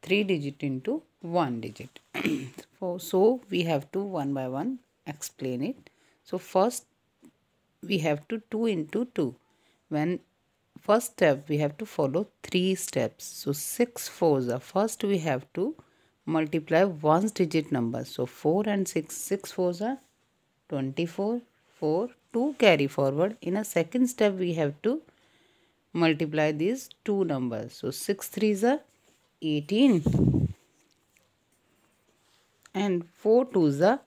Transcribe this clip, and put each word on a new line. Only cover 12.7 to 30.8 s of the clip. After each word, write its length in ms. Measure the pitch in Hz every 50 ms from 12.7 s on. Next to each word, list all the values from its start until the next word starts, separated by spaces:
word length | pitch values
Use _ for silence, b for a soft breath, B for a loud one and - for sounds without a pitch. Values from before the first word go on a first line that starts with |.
| 190
steps. 500 | 180 - - - 131 120 - - _ -
So 260 | - - - - 143
six 560 | 143 - - - - - 240 240 - - -
fours 400 | - - - 175 165 147 135 127
are, 120 | 120 117 131
first 440 | - - - 190 208 226 - - -
we 140 | 202 202 180 156 165
have 220 | 135 127 - _ _
to 220 | - 185 262 320 b b b b b b b b b _
multiply 560 | - 160 160 156 151 156 165 151 - 160 160 190
ones 480 | 202 175 147 151 151 156 170 196 220
digit 400 | - - 185 156 143 160 147 -
number. 340 | 139 127 117 113 120 120 127
So 220 | - - - 127
four 360 | - - - - 151 165 196 214
and 200 | 220 208 202 190
six, 280 | - - 165 156 - -
six 360 | - - - 196 196 - -
fours 300 | - - 180 180 175 170
are 160 | 202 233 269 262 _ _ _ _ _ _ _ _ _ _ _ _ _ _
twenty-four, 720 | 156 139 135 135 131 - 170 170 170 - 196 214 233 240 233 _ _ _ _ _ _ _
four, 300 | - 151 156 175 220 247 - _ _ _
two 240 | - 233 247 302 285 -
carry 260 | - 208 170 147 139
forward. 500 | 135 - - 143 135 135 147 170 - 220 -
In 160 | - 156 180
a 60 | 208 214
second 440 | - - 180 165 165 - 254 254
step 260 | 247 - - 214 208 196
we 200 | 185 185 175 165
have 200 | 165 156 143 147 _ -
to 180 | 214 262 320 - b b b b b b b b b b b b b b b b b _
multiply 580 | 170 170 160 156 151 165 151 151 156 151 151
these 380 | 151 147 160 196 240 262 - - - _ _
two 220 | - 202 196 190
numbers. 480 | 165 147 131 127 123 117 107 107 123 -
So 180 | - - -
six 360 | 135 - - - 202 196 -
threes 360 | - - 202 214 214 208 190 208
are 160 | 240 269 302 - _ _ _ _ _ _ _ _ _ _ _
eighteen 1120 | - 156 151 147 147 - 202 220 277 277 220 170 147 - - - - - - - - - - _ _ _ _ _